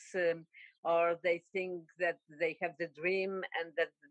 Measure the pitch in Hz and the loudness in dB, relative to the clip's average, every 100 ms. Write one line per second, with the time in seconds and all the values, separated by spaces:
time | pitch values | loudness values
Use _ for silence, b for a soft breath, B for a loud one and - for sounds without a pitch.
0 | - 190 170 165 165 B B B 160 170 | -6 0 2 0 -4 B B B 2 4
1 | 170 170 180 170 - 196 185 180 160 - | 4 2 2 0 -2 -6 -4 -6 -10 -4
2 | 175 170 - 151 165 160 175 170 170 147 | -2 -2 -8 -2 -2 0 -4 -4 -8 -4
3 | 170 190 190 190 - 160 165 156 160 _ | -2 0 0 -4 -6 -6 -4 -2 -4 _
4 | 143 | 0